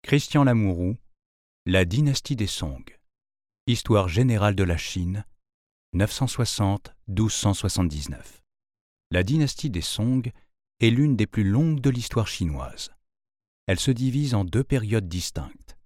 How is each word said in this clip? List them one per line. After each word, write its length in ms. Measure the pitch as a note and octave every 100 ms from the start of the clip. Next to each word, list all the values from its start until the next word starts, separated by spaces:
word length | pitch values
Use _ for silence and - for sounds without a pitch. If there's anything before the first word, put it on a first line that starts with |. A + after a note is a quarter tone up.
Christian 420 | - D3 - D3+
Lamouroux, 540 | C3+ A#2 G2+ F2 F2+ A#2+ - _ _ _ _ _
La 200 | - F#2
dynastie 500 | F2+ A2+ D3 C3 -
des 120 | C3 G2+
Song. 360 | - D#2+ C2 - - _ _ _ _ _ _ -
Histoire 400 | A#2 - G#2+ F#2
générale 480 | F2 B2+ A2+ G#2
de 80 | G2
la 140 | F2+ E2
Chine, 480 | - F#2 F2 G2 - _ _ _ _ _ _
neuf 180 | F2 G#2
cent 160 | - C3
soixante 680 | - A#2 - G2 G2+ - - -
douze 260 | G2 A2
cent 200 | - G#2
soixante-dix-neuf. 880 | G2 G2 - F2 D2 D2 C#2 - - _ _ _ _ _ _ _
La 120 | F2
dynastie 460 | F#2+ D#3 C#3+ - D3
des 120 | F2
Song 500 | D#2 - A2+ C3 A#2+ - _ _ _ _
est 100 | A2+
l'une 260 | A#2+ D3+
des 120 | A#2 G#2+
plus 160 | -
longues 360 | G2 A2 D#3+ D3
de 100 | C3+
l'histoire 380 | A#2+ A#2 - G#2
chinoise. 640 | - E2+ C#2 C2 - - _ _ _ _ _ _ _
Elle 140 | - F#2
se 120 | -
divise 440 | A#2+ C3 C3 C#3+
en 100 | A2
deux 180 | F2+ A#2+
périodes 440 | - C3+ G#2+ A2+ F#2
distinctes. 680 | F2+ - - C2 - - -